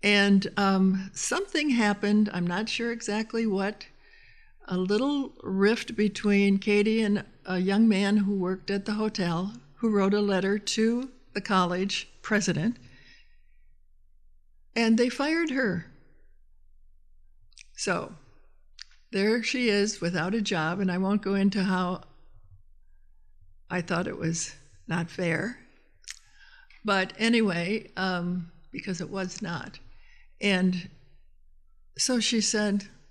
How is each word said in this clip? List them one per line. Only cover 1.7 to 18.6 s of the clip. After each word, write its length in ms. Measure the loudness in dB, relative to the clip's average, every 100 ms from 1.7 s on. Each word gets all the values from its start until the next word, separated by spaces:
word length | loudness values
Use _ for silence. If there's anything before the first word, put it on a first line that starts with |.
happened, 580 | 4 2 2 2 4 4
I'm 120 | 0 -2
not 240 | -2 -4
sure 220 | -4 -4
exactly 560 | -6 -4 -4 -2 -2 0
what, 400 | 0 -2 -6 -16 -20 -20 -20 -20 -20 -20 -20 -6
a 100 | -4
little 560 | 0 0 0 -2 -4 -8
rift 540 | -6 2 4 4 -2 0
between 640 | 0 0 2 4 4 2
Katie 440 | 2 2 4 2
and 220 | 2 0 -2 -16 -6
a 140 | -2
young 280 | 0 4 4
man 300 | 4 4 2
who 180 | 2 0
worked 340 | -2 -4 -4
at 160 | -4 -2
the 80 |
hotel, 600 | -2 -2 -2 -2 -2 -4 -8 -20 -4
who 140 | 0
wrote 240 | 4 4
a 80 | 4
letter 380 | 2 0 0 -2
to 500 | -2 0 2 0 -6 -14 -10
the 80 | -10
college 680 | 0 2 2 0 -2 -4 -8 -14
president, 560 | -2 0 0 0 -2 -4 -12 -20 -20 -20 -20 -20 -20 -20 -20 -20 -20 -20 -20 -20 -20 -20 _ -20 -10 -2
and 220 | 2 4
they 120 | 2
fired 400 | 0 -2 0 0
her. 340 | -2 -2 -4 -8 -20 -20 -20 -20 -20 -20 -20 -20 -20 -20 -20 -20 -20 -20 -20 -20 -20 -20 -10
So 400 | -4 -4 -6 -16 -20 -20 -20 -20